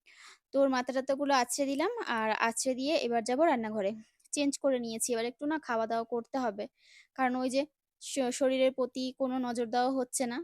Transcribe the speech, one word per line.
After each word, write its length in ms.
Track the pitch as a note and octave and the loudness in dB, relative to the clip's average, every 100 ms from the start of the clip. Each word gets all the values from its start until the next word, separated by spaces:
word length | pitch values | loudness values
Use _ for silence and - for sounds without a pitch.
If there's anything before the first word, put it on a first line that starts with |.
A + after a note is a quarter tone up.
| _ - - - _ | _ -20 -20 -20 _
তো 120 | C#4 | 2
ওর 120 | C4+ | 4
মাথা 220 | B3+ B3+ | 2 0
টাথাগুলো 400 | C4 C4 C4+ C#4 | -2 0 0 4
আঁচড়ে 320 | C4+ A#3+ - C#4 | 4 2 0 0
দিলাম, 260 | C#4 F4+ A#4+ - | 2 0 -2 -4
আর 200 | A#3 A3 - | -2 0 2
আঁচড়ে 340 | A3+ - C4 B3+ | 0 0 -2 -2
দিয়ে 180 | C4+ D#4+ | 0 0
এবার 220 | A#3+ A#3 | 2 0
যাবো 200 | A3 B3+ | 0 2
রান্নাঘরে। 480 | E4 B3 A3 G#3+ F#3+ A3 - _ _ | 4 4 0 -2 -2 -4 -12 _ _
চেঞ্জ 180 | C#4+ C#4+ - | -2 0 0
করে 180 | C#4 B3+ | 0 0
নিয়েছি, 300 | A#3 A3+ - | -2 -4 -2
এবার 160 | A#3 A#3 | -2 -2
একটু 180 | - D4 | -4 -4
না 120 | D#4 | -4
খাওয়া 260 | C#4+ A3+ A3+ | -2 -2 0
দাওয়া 180 | A3+ A3+ | -2 -4
করতে 300 | A#3+ A#3 C4+ | -6 -4 -4
হবে। 280 | A#3+ G3+ G#3+ _ _ - - | -4 -4 -8 _ _ -20 -12
কারণ 200 | - B3+ B3+ | -2 0 0
ওই 140 | B3+ | 0
যে 120 | C4+ D4 _ _ _ | -2 -2 _ _ _
শ-, 320 | - C#4+ B3 | -8 -2 -2
শরীরের 380 | - C4 C4 C4 | 2 2 4 2
প্রতি 300 | C4 B3 C4 B3+ | 2 -4 -4 -6
কোনো 220 | - C4 B3+ | -2 -2 -2
নজর 280 | B3 A#3+ A3+ | -2 -2 -2
দেওয়া 240 | B3 B3+ | 0 0
হচ্ছে 300 | C4+ B3 - B3 | 0 -2 -2 -4
না। 120 | B3 | -4